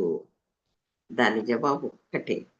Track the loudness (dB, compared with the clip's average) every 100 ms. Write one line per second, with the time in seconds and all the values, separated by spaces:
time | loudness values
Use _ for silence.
0 | 2 -2 -6 _ _ _ _ _ _ _
1 | -10 2 2 2 0 0 2 0 -4 -10
2 | _ -8 -4 -6 -6